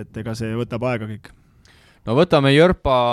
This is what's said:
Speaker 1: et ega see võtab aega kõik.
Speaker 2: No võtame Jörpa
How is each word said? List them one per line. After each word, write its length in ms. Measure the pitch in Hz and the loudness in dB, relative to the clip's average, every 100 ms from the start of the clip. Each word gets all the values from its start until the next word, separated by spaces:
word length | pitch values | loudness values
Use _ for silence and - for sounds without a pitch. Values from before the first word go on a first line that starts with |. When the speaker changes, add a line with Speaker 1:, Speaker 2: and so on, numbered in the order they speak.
Speaker 1:
et 160 | 104 110 | -14 -12
ega 160 | 110 113 | -10 -8
see 140 | 113 | -8
võtab 300 | 113 120 120 123 | -8 -8 -8 -6
aega 220 | 120 107 | -6 -8
kõik. 240 | 107 - _ _ _ _ _ _ _ - | -14 -18 _ _ _ _ _ _ _ -2
Speaker 2:
No 100 | 123 | 0
võtame 320 | 180 156 139 | 2 2 4
Jörpa 440 | 139 175 180 143 127 120 | 4 4 2 0 0 2